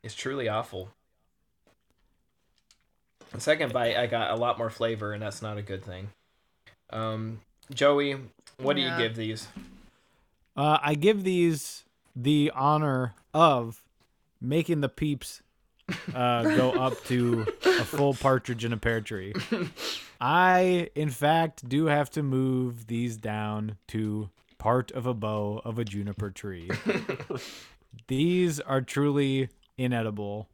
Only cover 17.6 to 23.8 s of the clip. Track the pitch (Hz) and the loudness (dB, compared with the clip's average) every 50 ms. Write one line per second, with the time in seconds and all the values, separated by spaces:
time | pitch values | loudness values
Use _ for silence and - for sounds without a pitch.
17.6 | - 370 370 349 117 - - 147 139 139 131 123 - 135 131 127 - - 123 113 | 2 4 4 4 0 -2 0 2 2 2 2 2 2 2 2 2 0 -4 -6 -4
18.6 | 117 117 117 104 - 117 117 113 104 - 113 98 95 98 104 95 107 - 226 190 | -2 -4 -4 -2 0 0 0 0 -4 -6 -8 -8 -8 -6 -8 -8 -4 -4 -4 -4
19.6 | 175 - - - - - - - - - - _ 120 131 156 175 180 185 185 180 | -4 -6 -8 -10 -8 -8 -8 -10 -12 -18 -10 _ 0 2 4 6 6 6 6 6
20.6 | 185 185 180 175 170 - _ 156 151 147 123 - 147 147 160 165 165 160 - - | 6 4 4 2 0 -2 _ -2 -2 -2 -2 2 2 4 4 4 4 0 -2 -10
21.6 | - 123 127 143 160 156 147 147 143 - - 156 147 139 131 131 131 131 131 127 | -6 -2 0 2 4 4 4 2 2 0 -2 -2 0 0 2 2 2 2 2 0
22.6 | 127 123 120 117 110 110 117 117 120 120 113 107 107 107 104 107 107 107 107 107 | 0 -2 -4 -8 -8 -4 -2 -2 -2 -2 -4 -6 -6 -4 -4 -2 -2 -4 -4 -4
23.6 | 107 107 104 - | -4 -6 -8 -10